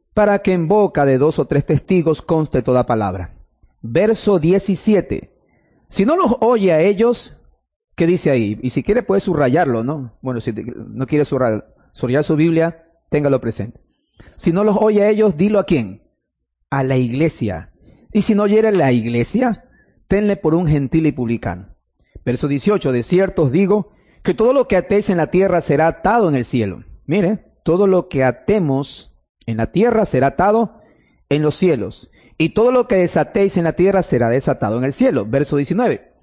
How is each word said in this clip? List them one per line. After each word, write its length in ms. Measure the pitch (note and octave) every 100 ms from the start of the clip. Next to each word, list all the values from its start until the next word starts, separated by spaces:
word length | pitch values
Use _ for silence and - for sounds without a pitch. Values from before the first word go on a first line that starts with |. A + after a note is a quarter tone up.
| _
para 260 | - G#3 G3+
que 120 | G3+
en 160 | F#3 D#3+
boca 360 | G#3 G3+ D3
de 140 | C#3+ C3
dos 200 | D3 -
o 80 | C#3
tres 200 | C#3 -
testigos 560 | D#3+ - F#3 D#3 D#3
conste 400 | - D#3+ D#3 C#3+
toda 240 | B2 B2+ B2
palabra". 520 | A2+ G2+ F#2 F2 - - _ _ _
Verso 560 | A2+ B2 G#3+ A3 - F#3+
diecisiete. 960 | D#3 F#3+ G3 F#3 - G#3 - - - _ _ _ _ _ _
"Si 180 | - G3+
no 100 | E4+
los 200 | D#4+ A#3+
oye 320 | A3+ B3 F#3+
a 80 | D#3+
ellos", 580 | F3 F#3+ A3+ A#3+ - - _ _ _ _ _
¿qué 120 | - E3
dice 240 | F3 D#3+
ahí? 280 | C3 G#2 G#2+
Y 80 | B2
si 120 | C#3+
quiere 200 | B2+ A3
puede 180 | - G3
subrayarlo, 640 | G3 D#3+ C3+ C#3+ D#3+ A#2
¿no? 340 | A#2 D3+ B2+ -
Bueno, 180 | C3 B2
si 140 | A2
te, 80 | G#2+
no 420 | A2+ - - A2 C3
quiere 200 | D3 C#3
subrayar, 480 | C#3 B2 G#2+ - _ _
subrayar 320 | - B2 C3
su 120 | D3+ D#3
Biblia, 500 | E3 E3 E3 E3 _ _ _
téngalo 300 | D3 D3 C3+
presente. 400 | A#2 - G#2+ - _ _ _ _ - -
Si 160 | -
no 120 | E3+
los 120 | G#3+ G3+
oye 240 | A3 G#3
a 80 | G3+
ellos, 260 | A3 G#3+ D3+
dilo 220 | G3+ G#3+
a 60 |
quién. 380 | F#3+ D#3+ G#2 G2 _ _ _ _ _ _ _
A 100 | C#3
la 140 | C3+ C3
iglesia. 760 | B2 B2 D#3 - A2 E2+ - _ _ _ -
Y 100 | G#3+
si 120 | G3
no 100 | G#3
oyere 280 | G#3 G#3 A3
la 200 | G3 C#3
iglesia, 760 | B2 A2+ A#2+ A#2+ G#3 B3+ G#3+ _ _ _ _ -
tenle 280 | G3 G#3 G3
por 180 | D#3
un 120 | D#3+ F3
gentil 400 | D3 C3+ D#3+ D#3
y 60 |
publicano. 640 | C#3+ A#2 A2+ - F2+ F#2 - _ _ _ -
Verso 240 | - B2 D3
dieciocho, 440 | C#3 G3+ G3+ C#3
de 100 | B2
cierto 400 | A#2 F3 F#3+ -
os 100 | D3
digo 400 | C3+ G3 G#3 - _ _ _
que 100 | -
todo 220 | F3 A3+
lo 140 | C#4 B3
que 80 | F#3
atéis 340 | F3 G3 G#3
en 80 | F3+
la 120 | D3+
tierra 300 | F3 F#3+ F3
será 260 | - C#3+ D#3+
atado 440 | C#3+ F#3 A#3 F#3+
en 40 |
el 120 | C#3 A#2+
cielo. 380 | B2+ G#2 F2 - -
Mire, 400 | - F3 F3+ G#3+ - _
todo 240 | - F3 G3+
lo 220 | F#3 E3+
que 160 | C#3+
atemos 880 | C3 A#2+ - G#3 D#3+ C3+ C#3+ - - _ _ _
en 140 | - A2
la 120 | A#2
tierra 360 | E3 A#3 A3+ G#3
será 220 | B2+ C3+
atado 520 | - F#3 A3 A3+ - _ _ _ _ -
en 140 | C#3+
los 140 | D3+ -
cielos. 540 | F#3 C#3 F#2+ - - _ _ -
Y 120 | D#3+
todo 220 | - A#3
lo 160 | B3+ B3
que 80 | G3
desatéis 640 | F3 - - - G3 F#3
en 60 |
la 100 | E3
tierra 280 | D#3 F#3 G3
será 280 | - B2 A#2
desatado 480 | B2 C3+ C3 A2+ A2
en 60 |
el 100 | C3
cielo. 320 | C3+ C4 D3 G2+
Verso 300 | C3+ D3 C#3+
diecinueve. 560 | C#3+ F#3 A#3+ B2 - _